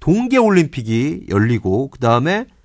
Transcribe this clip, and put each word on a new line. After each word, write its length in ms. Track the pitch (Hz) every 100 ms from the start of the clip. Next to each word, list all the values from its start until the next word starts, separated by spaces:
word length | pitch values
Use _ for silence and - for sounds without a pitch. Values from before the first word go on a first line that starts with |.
동계올림픽이 1300 | - 202 247 262 220 185 151 131 110 113 143 175 -
열리고 600 | 101 113 117 92 101 139
그다음에 560 | - 117 120 147 202 262 _